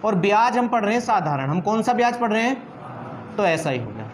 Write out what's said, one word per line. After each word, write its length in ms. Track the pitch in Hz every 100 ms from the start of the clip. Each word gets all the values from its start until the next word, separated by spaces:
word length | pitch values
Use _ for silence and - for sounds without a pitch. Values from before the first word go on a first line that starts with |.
| 214
और 100 | 196
ब्याज 400 | 196 208 240 233
हम 100 | 240
पढ़ 160 | 240
रहे 100 | 202
हैं 80 | 233
साधारण, 480 | 233 208 156 143 135
हम 120 | 170
कौन 200 | 190 220
सा 100 | 220
ब्याज 260 | 240 240 240
पढ़ 120 | 233
रहे 100 | 214
हैं? 960 | 233 262 - - - - - - - -
तो 80 | 190
ऐसा 240 | 160 156
ही 100 | 127
हो 60 | 113
गया, 220 | 104 110